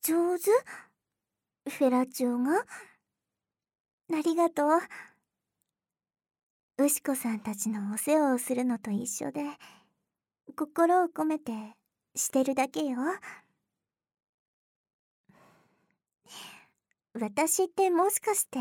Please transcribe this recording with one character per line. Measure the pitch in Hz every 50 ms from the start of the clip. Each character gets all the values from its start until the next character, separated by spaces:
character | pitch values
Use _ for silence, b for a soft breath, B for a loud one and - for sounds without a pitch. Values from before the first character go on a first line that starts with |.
| -
上 | - 320 339 339 349 359
手？ | 349 349 381 415 508 - B B B B B B _ _ _ _ _ _ _ _ _ _ _ _ _ _ 285
フ | 285 - 285
ェ | 262
ラ | 247 254 254
チ | 262 - - 262
オ | 247 240 240
が？ | 247 262 311 392 494 B B B 440 B B B B _ _ _ _ _ _ _ _ _ _ _ _ _ _ _ _ _ _ _ _ _ 330
あ | 311 302
り | 339 330
が | 330 339 339
と | 339 - 294
う。 | 294 311 339 349 B B B B B B B B _ _ _ _ _ _ _ _ _ _ _ _ _ _ _ _ _ _ _ _ _ _ _ _ _ _ _ _ _ _ -
ウ | 269 285
シ | 285 - _
コ | - 277
さ | 262 - 233 226
ん | 214
た | 202 214 214
ち | 208 - 214
の | 214 208 202 202 208
お | 220
世 | - - 294 311
話 | 302 277 262
を | 247
す | - - 262
る | 247 247
の | 254 240 -
と | - 226
一 | 208 208 240
緒 | 247 - - - -
で、 | - 294 294 294 285 B B B B B B B B B _ _ _ _ _ _ _ _ _ - -
心 | - 320 302 _ - 339 339 349 370 359
を | 339
込 | - - 311
め | 311 311 302
て | 302 - 226 220 214 214 220 _ _ _ _ _ _ _ _
し | - - -
て | - 269 262
る | 262 269
だ | 262 262 269
け | - 311 311
よ。 | 285 254 240 254 311 370 392 B B B B B B B B _ _ _ _ _ _ _ _ _ _ _ _ _ _ _ _ _ _ _ _ _ _ _ _ _ _ _ _ _ _ _ _ _ b b b b b b b b b b b b b _ _ _ _ _ _ _ B B B B B B B B B B _ _ _ _ _ _ _ _
私 | 233 233 208 202 - 311 320 - - 381
っ | 359
て | _ - 381 381
も | 359 330 359 392
し | 415 -
か | - - 415
し | 392 -
て | - - 269